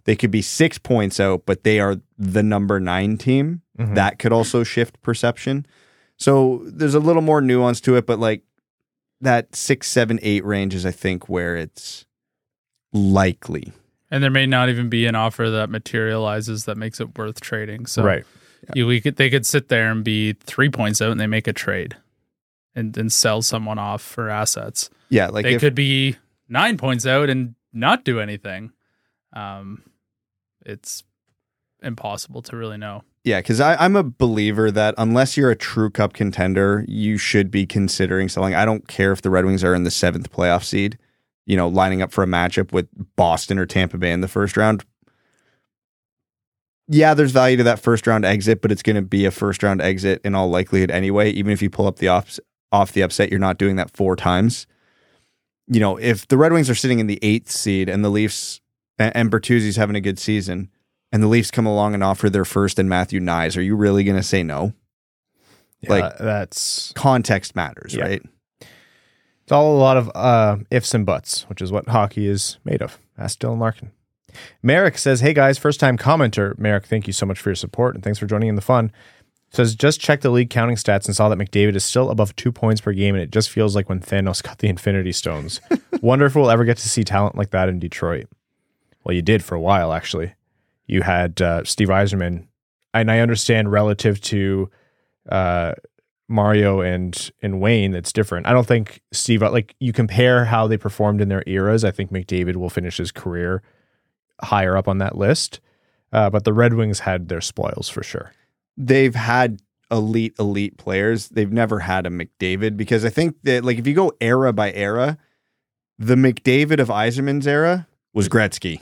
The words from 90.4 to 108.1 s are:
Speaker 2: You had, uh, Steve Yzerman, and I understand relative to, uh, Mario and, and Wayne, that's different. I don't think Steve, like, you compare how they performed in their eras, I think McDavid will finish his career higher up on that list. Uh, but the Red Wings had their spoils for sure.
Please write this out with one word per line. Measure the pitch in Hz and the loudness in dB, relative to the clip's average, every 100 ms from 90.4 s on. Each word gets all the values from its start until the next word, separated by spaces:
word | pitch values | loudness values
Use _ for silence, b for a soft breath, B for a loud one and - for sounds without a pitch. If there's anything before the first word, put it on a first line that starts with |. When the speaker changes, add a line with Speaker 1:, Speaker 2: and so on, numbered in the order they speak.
| _ _ _ _ - | _ _ _ _ -6
Speaker 2:
You | 95 | -2
had, | 90 90 87 85 | 0 0 0 0
uh, | 87 85 | -2 -2
Steve | - - 101 | -4 -2 2
Yzerman, | 95 98 98 87 87 - _ _ _ _ | 2 2 -2 -4 -6 -10 _ _ _ _
and | 113 110 | -2 2
I | 113 | 2
understand | 117 110 - 113 104 | 2 0 0 0 2
relative | 104 107 101 113 101 | 2 2 2 0 0
to, | - 104 98 95 95 _ _ _ _ _ - | -2 -2 0 -2 -4 _ _ _ _ _ -6
uh, | 95 92 87 85 - - _ _ _ - | -2 0 0 -2 -6 -14 _ _ _ -4
Mario | 110 104 107 101 98 | 0 4 4 4 2
and, | 90 90 90 85 - - | 0 -2 -4 -8 -12 -8
and | 104 95 | -6 -2
Wayne, | 101 117 98 | 2 2 0
that's | 90 87 | -2 -4
different. | - 101 87 90 | -2 -2 -2 2
I | |
don't | 123 117 | 2 2
think | 120 104 - _ | 0 -2 -10 _
Steve, | - - 113 | -6 0 2
like, | 107 117 104 _ | 2 0 -4 _
you | 127 | -4
compare | 113 113 90 123 123 120 | -2 0 2 4 4 2
how | 117 110 | 2 0
they | 110 | 0
performed | 107 - 104 104 | -4 -2 0 2
in | 101 | 0
their | 98 - | -2 -2
eras, | 95 98 113 | -2 2 2
I | 107 | 0
think | 95 92 | -2 -6
McDavid | 95 92 90 90 90 | -6 -4 -4 -2 -4
will | 90 | -6
finish | - 87 - | -6 -6 -6
his | 90 | -8
career | - - 87 87 92 - _ _ _ _ _ _ _ | -8 -8 -6 -4 -6 -8 _ _ _ _ _ _ _
higher | - 104 95 - | -4 0 2 0
up | - | 0
on | 95 | -2
that | 98 - | -2 -2
list. | 101 160 - - _ _ _ _ _ | 0 0 -2 -10 _ _ _ _ _
Uh, | 110 104 | 0 2
but | 104 | 2
the | 104 | 2
Red | 107 120 | 4 4
Wings | 113 110 101 | 2 0 -2
had | - 92 85 | -2 -4 -4
their | 85 | -8
spoils | - - - - - | -8 -6 -6 -6 -10
for | - | -10
sure. | - | -10